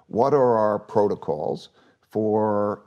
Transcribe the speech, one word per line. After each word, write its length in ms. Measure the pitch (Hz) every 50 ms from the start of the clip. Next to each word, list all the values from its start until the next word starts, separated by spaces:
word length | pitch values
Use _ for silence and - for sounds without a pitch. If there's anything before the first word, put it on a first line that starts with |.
| _
what 260 | - 85 104 127 139 143
are 240 | 139 127 123 117
our 220 | 110 107 107 104 104
protocols 880 | - - - 110 104 101 90 87 - - 76 73 80 - - - - - _ _ _ _ _ _
for, 800 | _ _ - 107 110 107 107 107 107 107 104 104 104 104 101 - -